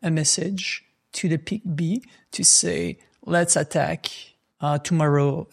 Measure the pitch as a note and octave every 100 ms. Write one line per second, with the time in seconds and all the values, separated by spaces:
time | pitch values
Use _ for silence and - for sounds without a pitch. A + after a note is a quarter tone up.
0 | E3+ D#3+ D3 - E3+ F#3+ - - _ _
1 | _ - F3+ D#3+ - G#3+ F#3 D3+ E3 A#3
2 | - - _ - E3 - F3 - F3 -
3 | _ _ - E3+ E3+ D#3+ D3 D#3+ D3+ E3
4 | - - - _ _ _ D3 D3 - E3
5 | D3+ C#3+ C#3+ C#3 -